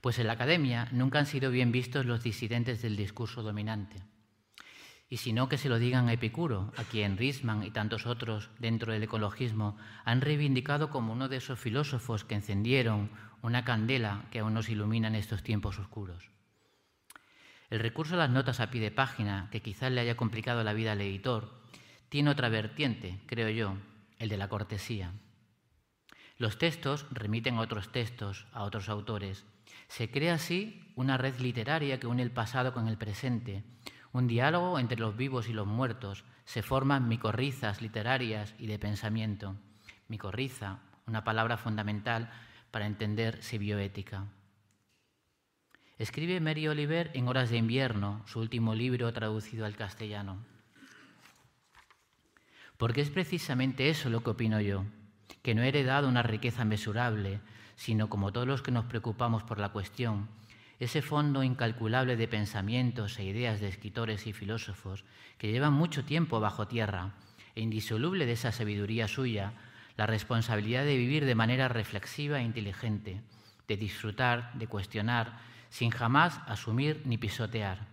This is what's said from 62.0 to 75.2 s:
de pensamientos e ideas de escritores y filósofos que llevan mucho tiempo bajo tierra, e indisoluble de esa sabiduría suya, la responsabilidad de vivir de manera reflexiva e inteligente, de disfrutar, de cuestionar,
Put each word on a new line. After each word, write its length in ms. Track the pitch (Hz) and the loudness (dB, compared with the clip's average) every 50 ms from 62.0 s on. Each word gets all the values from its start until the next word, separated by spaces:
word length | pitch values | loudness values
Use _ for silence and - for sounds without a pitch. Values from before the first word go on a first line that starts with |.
| 131 123 123 | 4 2 2
de 120 | 110 113 110 | 2 2 0
pensamientos 880 | - 107 104 101 - 110 95 104 113 123 127 123 110 120 107 98 - - | 0 0 -2 0 -2 -2 0 2 2 2 2 2 2 0 -4 -4 -4 -4
e 60 | 101 | -4
ideas 360 | 95 98 113 123 120 110 104 | -4 -2 -2 0 0 0 0
de 80 | 107 101 | -2 -4
escritores 580 | 92 - - 107 92 113 117 110 107 101 - | -6 -6 -10 -8 -4 -4 -2 -2 -2 -4 -4
y 60 | 113 101 | -6 -8
filósofos 720 | - 104 98 110 113 - - 98 - - 98 92 101 - - - - - - - _ | -6 -4 -4 -4 -4 -4 -8 -10 -10 -8 -8 -8 -8 -10 -16 -20 -20 -20 -20 -14 _
que 140 | - 104 107 | -2 0 2
llevan 200 | 123 143 151 143 | 4 4 6 6
mucho 320 | 139 165 170 - 143 120 | 6 4 2 2 -2 -2
tiempo 360 | - 143 160 170 - - 113 | 0 2 0 2 2 2 2
bajo 260 | 107 104 101 - 107 | 2 2 0 0 -4
tierra, 480 | 95 120 117 110 101 98 92 90 98 101 - - - - - - - - | -2 0 -2 0 0 -2 -2 -4 -6 -8 -10 -20 -20 -20 -20 -20 -14 -8
e 60 | 117 | -4
indisoluble 640 | 110 113 107 107 107 - 113 107 131 170 190 190 151 | -2 -2 -2 -2 -2 -2 -2 0 0 0 0 0 0
de 60 | 120 120 | 0 0
esa 180 | 117 - 120 | 0 0 -2
sabiduría 560 | 107 - 117 104 104 101 101 101 113 117 113 | -2 0 -2 -2 0 -2 -2 -2 0 0 0
suya, 460 | 104 - - 131 123 113 104 98 101 117 - - - - - - - - | -2 -2 -2 -2 0 0 -2 -2 -4 -6 -10 -18 -20 -20 -20 -20 -16 -4
la 100 | - 107 | -2 0
responsabilidad 800 | 107 110 107 - - 120 113 113 - 113 107 104 107 117 127 139 | 2 2 0 0 0 2 2 2 4 2 0 2 2 0 2 4
de 120 | 147 143 | 4 4
vivir 280 | 127 120 123 143 156 147 | 4 4 4 2 2 4
de 120 | 135 120 | 4 4
manera 320 | 110 113 113 123 127 135 127 | 4 6 4 4 4 4 2
reflexiva 720 | 120 113 104 - - 101 - - - - 147 147 147 139 | 2 0 -2 -2 -4 -8 -8 -6 -6 -4 -2 -2 0 0
e 20 | 120 | 0
inteligente, 800 | 117 113 117 104 101 98 - - 117 107 101 - 101 90 98 113 - - - - - - _ _ - | 0 -2 -2 -4 -4 -4 -4 -2 -2 -2 -2 -2 -6 -8 -10 -10 -12 -20 -20 -20 -20 -20 _ _ -2
de 80 | 107 | -2
disfrutar, 760 | 98 110 101 - - - 110 101 - 131 123 120 120 117 120 - | -2 0 -4 -4 -4 -6 -6 -2 2 2 4 4 2 0 -6 -8
de 120 | - 110 | -8 -8
cuestionar, 720 | 107 - 104 98 - - 110 104 113 120 120 | -6 -4 -4 -6 -4 -2 -2 0 2 2 2